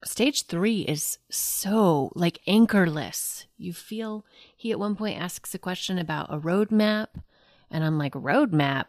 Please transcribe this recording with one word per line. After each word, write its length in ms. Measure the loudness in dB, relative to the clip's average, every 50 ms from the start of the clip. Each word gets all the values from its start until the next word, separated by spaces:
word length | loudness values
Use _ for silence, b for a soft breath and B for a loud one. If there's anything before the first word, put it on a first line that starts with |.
| -10
stage 400 | -10 -2 2 2 2 2 0 -4
three 380 | _ -2 0 2 2 2 0
is 360 | 0 -2 -2 -2 -2 -6 -6 -8 _ _
so, 840 | -6 -6 -4 -4 -4 -4 -2 0 2 4 6 6 4 4 2 -2 -2
like, 240 | 0 0 0 0 -2 _
anchorless. 960 | 2 6 6 6 6 6 4 4 4 2 -2 -6 -6 -6 -8 -8 -8 -8 -10 -14 _ _
You 160 | _ -10 -10 -10
feel, 520 | -10 -12 -12 -8 -8 -6 -6 -8 -8 -10 b b b b b b
he 160 | b -6 -4
at 80 | -4 -2
one 160 | -2 -2 -2
point 240 | -2 -4 -6 -4 -4
asks 340 | -6 -8 -8 -10 -14 -12 -12
a 60 | -10
question 380 | -6 -6 -6 -6 -4 -4 -2
about 360 | -2 -2 -2 -4 -4 -4 -6 -6
a 60 | -6
roadmap, 680 | -2 0 2 2 2 4 4 4 4 4 2 0 -2 -6 _ -16 -18 b b b b b b b b b
and 140 | -4 -2 0
I'm 140 | 0 0
like, 160 | 0 0 -2 -4
Roadmap? 720 | -6 -2 0 2 4 2 4 4 2 2 2 2 -2 -2